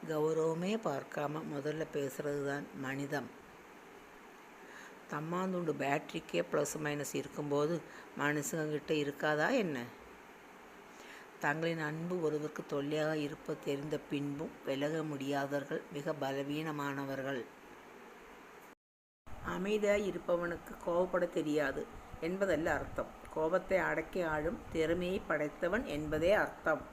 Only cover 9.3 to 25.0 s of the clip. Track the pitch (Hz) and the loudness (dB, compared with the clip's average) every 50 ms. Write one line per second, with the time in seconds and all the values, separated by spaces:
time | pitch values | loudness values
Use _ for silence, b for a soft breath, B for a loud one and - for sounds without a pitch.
9.3 | 151 147 156 180 254 269 208 175 147 123 120 120 - - - - - - - - | 4 4 4 4 4 4 2 2 0 -2 -4 -6 -10 -14 -16 -18 -18 -18 -18 -18
10.3 | - - - - - - - - - - - B B B B B B B B B | -18 -18 -18 -18 -18 -18 -18 -18 -18 -18 -18 B B B B B B B B B
11.3 | - - - 151 147 160 165 170 165 165 156 151 151 160 165 175 185 180 165 151 | -10 0 2 2 4 4 2 0 2 2 0 0 0 -2 -2 -2 0 2 2 2
12.3 | 147 151 151 151 - - 156 - - 143 139 143 151 156 151 156 160 156 147 143 | 2 2 0 -2 -4 -6 -6 -2 0 0 0 2 2 2 2 2 2 2 0 -2
13.3 | 156 - - - 156 143 - - 143 139 143 156 151 143 - - - 143 143 143 | -4 -6 -4 -6 -6 -4 0 -2 -2 -2 0 -2 -4 -4 -2 -2 -2 0 0 0
14.3 | 143 143 160 - - - - - 139 135 139 147 156 160 156 156 147 139 135 139 | -2 -2 -4 -6 -8 -8 -2 -2 0 2 2 0 2 0 0 -2 -2 -2 0 0
15.3 | 143 143 139 139 143 143 139 - 165 - - - - 147 143 165 156 143 135 135 | 2 2 2 2 0 0 0 0 -4 -4 -4 -4 -8 -4 -2 -2 -2 0 0 0
16.3 | 135 139 139 139 147 151 160 160 151 147 143 143 139 139 139 135 135 135 131 135 | 0 0 0 0 0 -2 0 -2 -2 -2 -2 -2 -2 -2 -2 -2 -2 -2 -2 -2
17.3 | 139 127 113 - - - - - - - - - - - - - - - - - | -2 -2 -4 -6 -10 -18 -18 -18 -18 -18 -18 -18 -18 -18 -18 -18 -18 -18 -18 -18
18.3 | - - - - - - - - - _ _ _ _ _ _ _ _ _ _ - | -18 -18 -18 -18 -18 -18 -18 -20 -20 _ _ _ _ _ _ _ _ _ _ -10
19.3 | - - - - 170 175 180 196 214 214 202 202 208 208 214 190 170 175 - - | -10 -6 -4 -4 -2 -2 0 2 2 4 6 6 6 6 4 2 0 -2 2 2
20.3 | 175 170 175 170 170 160 - - - - - - 170 170 185 185 185 185 175 175 | 2 4 4 0 -2 -4 -6 -10 -12 -6 -2 2 4 4 4 4 4 4 4 4
21.3 | - 175 151 151 147 151 147 135 139 151 156 - - - - - - - - 165 | 2 0 2 4 4 4 4 4 2 0 -4 -6 -8 -14 -12 -12 -10 -4 -2 0
22.3 | 180 196 202 190 170 147 160 170 151 139 139 - - - 117 - - - - - | 2 2 4 4 4 4 4 4 2 2 0 -2 -4 -4 -4 -4 -6 -14 -14 -8
23.3 | - 160 156 160 175 185 185 - 190 180 165 156 156 165 165 - - 202 175 160 | -2 0 2 4 4 2 4 4 4 4 4 4 2 2 0 -2 0 0 2 2
24.3 | 156 151 151 165 208 233 - - - 165 160 156 170 180 | 2 2 2 0 -2 -2 -8 -4 2 2 4 4 4 2